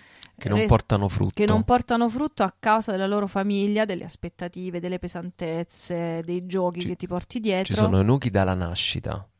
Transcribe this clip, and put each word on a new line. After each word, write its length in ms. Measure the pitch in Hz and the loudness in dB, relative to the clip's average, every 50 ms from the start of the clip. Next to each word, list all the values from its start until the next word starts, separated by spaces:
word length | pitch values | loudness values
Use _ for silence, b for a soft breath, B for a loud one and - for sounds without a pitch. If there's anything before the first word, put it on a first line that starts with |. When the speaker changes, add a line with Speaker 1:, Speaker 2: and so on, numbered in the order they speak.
| B B B B B B B B | B B B B B B B B
Speaker 1:
Che 120 | - - | -2 0
non 80 | 104 107 | 2 4
Speaker 2:
res-, 100 | 220 - | 4 6
Speaker 1:
portano 400 | 123 110 - - 113 101 101 98 | 4 4 4 2 0 2 2 0
frutto. 240 | - - 98 98 - | 0 0 0 0 0
Speaker 2:
che 120 | - 208 | 2 2
non 180 | 208 214 214 220 | 4 4 4 4
portano 460 | - 247 247 240 - 240 233 240 233 | 4 4 2 2 2 0 2 2 0
frutto 340 | 214 254 294 302 - - 202 | 0 0 -4 -2 -2 -2 -2
a 100 | 185 - _ | -2 -2 _
causa 320 | - 220 214 226 214 - | 0 2 2 2 2 0
della 160 | 202 185 190 190 | -2 -2 0 0
loro 180 | 208 208 202 196 | 0 0 0 -2
famiglia, 580 | - 196 196 208 202 196 196 202 208 214 220 | -2 -2 0 0 0 0 2 2 2 0 0
delle 180 | 208 190 175 - | 0 -2 -6 -8
aspettative, 760 | 170 - - - 170 - - 175 175 - 180 180 185 175 175 | -10 -12 -12 -12 -12 -10 -10 -12 -10 -10 -10 -8 -8 -6 -6
delle 180 | 170 180 180 180 | -6 -6 -6 -6
pesantezze, 1200 | - 175 - 180 170 180 - - 175 165 160 165 170 - - - - - 180 170 170 170 165 165 165 | -6 -8 -8 -8 -10 -10 -10 -8 -6 -6 -4 -4 -6 -6 -6 -8 -6 -4 -4 -4 -2 -4 -4 -4 -4
dei 200 | 170 175 180 180 | -4 -4 -6 -4
giochi 360 | 185 175 190 180 175 170 175 | -2 -2 0 0 0 0 -2
Speaker 1:
Ci, 60 | 175 175 | -4 -6
Speaker 2:
che 60 | 180 - | -6 -6
ti 100 | - 180 | -6 -6
porti 280 | 180 180 - - - | -6 -6 -6 -6 -6
Speaker 1:
ci 40 | 247 | -4
Speaker 2:
dietro. 340 | 214 220 190 185 190 - - | 0 0 0 0 0 0 2
Speaker 1:
sono 240 | 107 107 95 95 95 | 4 4 6 6 6
eunuchi 300 | 95 107 127 139 127 120 | 4 4 4 2 2 2
dalla 220 | 95 101 95 92 92 | 2 2 2 2 2
nascita, 720 | 92 90 85 87 - - - - - - - - - 98 - _ _ | 0 -2 -4 -4 -2 -2 -2 -2 -4 -4 -6 -6 -8 -10 -14 _ _